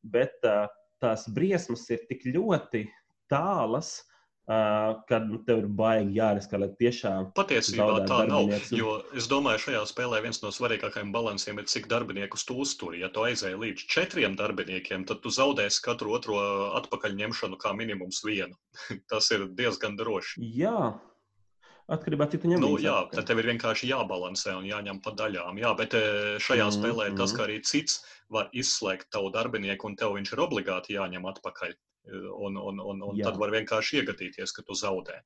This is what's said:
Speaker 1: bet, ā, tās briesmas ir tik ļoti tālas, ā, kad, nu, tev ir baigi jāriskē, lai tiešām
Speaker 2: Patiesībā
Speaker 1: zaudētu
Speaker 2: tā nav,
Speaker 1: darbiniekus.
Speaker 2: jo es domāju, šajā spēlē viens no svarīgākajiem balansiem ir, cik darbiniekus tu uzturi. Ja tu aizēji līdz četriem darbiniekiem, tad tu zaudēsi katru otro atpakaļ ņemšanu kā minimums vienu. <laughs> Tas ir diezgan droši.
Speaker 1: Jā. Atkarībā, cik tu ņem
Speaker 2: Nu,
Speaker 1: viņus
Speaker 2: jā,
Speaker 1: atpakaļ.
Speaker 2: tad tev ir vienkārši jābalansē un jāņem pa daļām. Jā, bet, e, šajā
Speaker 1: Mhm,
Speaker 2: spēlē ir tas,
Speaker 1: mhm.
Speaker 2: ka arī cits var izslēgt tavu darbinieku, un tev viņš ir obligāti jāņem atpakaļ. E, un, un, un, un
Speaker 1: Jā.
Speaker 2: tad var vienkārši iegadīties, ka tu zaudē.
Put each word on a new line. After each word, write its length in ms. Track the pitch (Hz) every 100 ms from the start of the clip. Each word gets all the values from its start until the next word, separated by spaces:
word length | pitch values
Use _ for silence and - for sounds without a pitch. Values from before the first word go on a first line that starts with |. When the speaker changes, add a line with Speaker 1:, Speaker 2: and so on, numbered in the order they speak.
Speaker 1:
bet, 320 | 110 120 127 -
ā, 240 | 117 104 104 - _ _
tās 260 | 120 110 -
briesmas 640 | 104 185 185 175 117 -
ir 160 | 117 -
tik 160 | 127 127
ļoti 600 | 143 214 170 - 110 107 - _ _ _
tālas, 720 | 139 175 185 113 117 170 - - _ _ _ -
ā, 540 | 110 107 107 110 110 -
kad, 180 | 113 110
nu, 120 | 110
tev 160 | - 117
ir 80 | 101
baigi 460 | 101 110 110 101 98
jāriskē, 420 | 110 101 - 101
lai 100 | 98
tiešām 640 | - 117 120 110 95 95
Speaker 2:
Patiesībā 520 | - 196 123 - 110 104
Speaker 1:
zaudētu 240 | 107 98
Speaker 2:
tā 100 | 123 107
nav, 180 | 101 101
Speaker 1:
darbiniekus. 260 | 104 - 117
Speaker 2:
jo 160 | 110 107 - 131
es 120 | 113
domāju, 340 | 139 139 110 -
šajā 160 | 120 107
spēlē 360 | - 123 113
viens 200 | 113 110
no 80 | 104
svarīgākajiem 640 | 101 123 110 110 - 104
balansiem 460 | 110 113 101 - 104
ir, 60 | 101
cik 220 | 110 104
darbiniekus 580 | 117 107 98 101 - -
tu 100 | 127
uzturi. 440 | 139 - 90 85
Ja 100 | 92
tu 120 | 107
aizēji 360 | 117 120 98 92
līdz 280 | 110 95 -
četriem 480 | - 185 180 104 95
darbiniekiem, 720 | 104 101 92 92 - 95 95
tad 160 | 113
tu 80 | 117
zaudēsi 520 | 107 135 139 101 -
katru 320 | - 117 110
otro 220 | 117 113 104 101 101 101 -
atpakaļ 380 | - 101 107 98
ņemšanu 420 | 107 113 104 95
kā 160 | 107 101
minimums 460 | 113 98 90 -
vienu. 300 | 107 107 90 92 _
<laughs> 300 | - - 98 _
Tas 200 | 110 -
ir 160 | 110 98
diezgan 500 | 92 123 95 110 101
droši. 440 | 113 101 - - 117 120
Speaker 1:
Jā. 440 | 185 233 127 104 - _ _ _ _ _ - - -
Atkarībā, 380 | 156 - 147 147
cik 140 | 156
tu 60 | 170
ņem 80 | 175
Speaker 2:
Nu, 60 | 139 147
Speaker 1:
viņus 80 | -
Speaker 2:
jā, 80 |
Speaker 1:
atpakaļ. 220 | 107 87 -
Speaker 2:
tad 80 | -
tev 140 | 117
ir 60 | 113
vienkārši 380 | 117 117 110 123
jābalansē 640 | 131 104 95 90 95 - 92
un 80 | 95
jāņem 340 | 104 101 98
pa 100 | 110
daļām. 460 | 104 110 92 87 95
Jā, 140 | 117 107
bet, 160 | 113
e, 80 | 120 107 104 104 104
šajā 300 | - 123 104
Speaker 1:
Mhm, 80 | 104
Speaker 2:
spēlē 320 | 113 117 104
ir 60 | 98
tas, 140 | 98
Speaker 1:
mhm. 60 | 113
Speaker 2:
ka 80 | 104
arī 80 | 110 -
cits 300 | 143 151 - - - _
var 200 | 110 101
izslēgt 560 | 123 - - 101 92 -
tavu 220 | 107 98
darbinieku, 540 | 104 117 113 98 98 107
un 80 | 98
tev 180 | 110
viņš 200 | 101 101
ir 60 | 120
obligāti 540 | 175 120 95 92 -
jāņem 320 | 101 95 90 92
atpakaļ. 460 | 95 92 - 87
E, 460 | 85 _ _ - 95 95 95
un, 200 | 101 98
un, 220 | 101 98
un, 220 | 98 98
un 140 | 101 101
Speaker 1:
Jā. 60 | 104
Speaker 2:
tad 120 | 95
var 100 | 104
vienkārši 540 | 110 107 110 107 147
iegadīties, 500 | 139 101 92 - 95
ka 80 | -
tu 120 | -
zaudē. 440 | 95 104 95 92 -